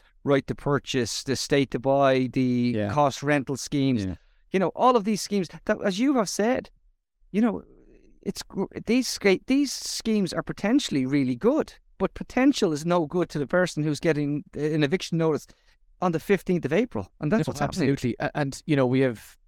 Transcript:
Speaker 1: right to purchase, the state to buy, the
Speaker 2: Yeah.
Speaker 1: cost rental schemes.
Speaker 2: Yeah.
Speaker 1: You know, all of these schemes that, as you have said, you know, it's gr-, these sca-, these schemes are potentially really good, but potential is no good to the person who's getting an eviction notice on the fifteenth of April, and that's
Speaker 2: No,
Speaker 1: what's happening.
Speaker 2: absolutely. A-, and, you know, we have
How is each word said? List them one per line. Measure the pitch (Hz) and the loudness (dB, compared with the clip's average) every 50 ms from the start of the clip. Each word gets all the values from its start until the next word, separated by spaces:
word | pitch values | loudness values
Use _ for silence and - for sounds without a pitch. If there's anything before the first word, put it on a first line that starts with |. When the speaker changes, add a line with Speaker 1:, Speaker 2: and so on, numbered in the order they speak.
| _ _ _ _ - | _ _ _ _ 0
Speaker 1:
right | 135 143 131 - - | 2 2 2 2 -2
to | 117 | -6
purchase, | - - 147 143 135 - - - 131 120 - - - - | -6 -2 0 0 0 -2 -2 -2 -2 -2 -2 -4 -6 -4
the | - 127 | -4 -4
state | - - - 151 139 135 - | -4 -2 0 2 2 2 0
to | - 131 | -2 -2
buy, | 117 135 135 139 139 135 131 131 131 123 | 0 2 2 4 4 4 4 4 2 0
the | 117 135 131 127 123 123 120 123 120 | 0 0 0 2 2 2 2 0 0
Speaker 2:
Yeah. | 107 104 101 107 | 0 -2 0 2
Speaker 1:
cost | 147 147 139 - - | 2 2 2 0 0
rental | - 143 147 143 123 - 139 120 | 0 0 0 0 0 -2 -6 -8
schemes. | - - - 143 135 135 127 110 98 | -6 -4 -2 0 2 2 2 0 0
Speaker 2:
Yeah. | 92 87 - _ _ _ _ _ _ | -2 -4 -8 _ _ _ _ _ _
Speaker 1:
You | - 190 | -2 -2
know, | 185 160 - - | 0 -2 0 2
all | - 254 254 | 2 4 4
of | 233 185 | 4 2
these | 220 220 - | 0 -2 -2
schemes | - - 202 202 180 - - 170 - | -4 -4 -2 -4 -4 -4 -8 -8 -4
that, | - 214 208 - | -4 -2 -2 -2
as | - 180 190 | -2 -2 0
you | 254 285 285 | 0 2 2
have | 254 202 - | 2 0 -2
said, | - - 202 233 254 - - - _ _ _ _ _ _ _ _ _ _ _ _ | -2 -2 0 0 0 -2 -4 -10 _ _ _ _ _ _ _ _ _ _ _ _
you | - 196 | -2 0
know, | 233 233 185 - - - - - - _ - - _ _ _ _ | 0 0 0 -2 -8 -14 -20 -20 -20 _ -20 -20 _ _ _ _
it's | - - 190 - - | -8 -8 -8 -8 -10
gr-, | - - - 196 - - - - | -10 -6 -6 -6 -6 -6 -6 -4
these | - 226 262 240 - | 0 0 0 0 -2
sca-, | - - - 202 190 - - - | -4 0 2 2 2 2 2 0
these | 262 277 285 254 | 0 0 0 0
schemes | - - - - - - - 226 220 214 190 160 | -4 -8 -8 -8 -8 -6 -2 -2 0 0 0 -2
are | - - | -2 -4
potentially | - - 156 - - 202 240 294 - - - 139 131 | -6 -6 -6 -4 0 2 2 2 0 0 -2 -2 0
really | 127 143 143 139 127 131 | 0 0 0 2 0 0
good, | 123 185 226 285 311 - - - - _ _ _ - | 0 2 2 2 2 0 -4 -8 -18 _ _ _ -4
but | 190 190 - | -4 -4 -4
potential | - - - - 254 254 285 269 - 220 175 | -6 -14 -6 -2 2 4 4 4 4 2 0
is | 156 143 160 | 0 0 0
no | 175 175 180 160 | 0 2 2 2
good | 139 - 180 170 - | 0 0 -2 -2 -2
to | - 156 | -2 -4
the | 139 | -2
person | 117 - 180 180 170 - 156 147 | 0 2 2 2 0 0 -2 -2
who's | 156 147 139 | -2 -2 0
getting | - 170 151 147 147 143 147 147 - - - | 0 0 0 0 0 -2 -4 -4 -6 -8 -8
an | - 147 156 156 156 151 | -4 -4 -2 0 2 2
eviction | 139 165 190 - - 170 160 | 2 0 -2 -2 -2 -2 0
notice | 165 160 151 131 - - - _ _ _ _ _ _ _ _ _ | 2 2 0 -2 -4 -10 -20 _ _ _ _ _ _ _ _ _
on | - 185 165 | -2 0 0
the | 160 | 0
fifteenth | - - 202 180 - - 185 165 - | 0 2 0 2 2 0 -2 0 0
of | 135 | 0
April, | 151 190 247 - - 110 92 - _ - | 0 0 0 0 -4 -8 -8 -10 _ -6
and | - 151 | -2 0
that's | - - 156 | 0 0 0
Speaker 2:
No, | - | 0
Speaker 1:
what's | - 139 | -2 -2
happening. | 147 143 151 185 156 139 | -4 -4 -2 0 0 0
Speaker 2:
absolutely. | 139 - - 123 - - | 0 0 -2 -4 -4 -4
A-, | - - - | -6 -6 -4
and, | - 147 139 - - - | -4 -4 -4 -6 -6 -4
you | - 151 | 0 2
know, | 143 127 123 | 2 2 2
we | 127 131 | 2 2
have | 135 131 113 104 - - - _ _ | 2 2 0 -4 -10 -20 -20 _ _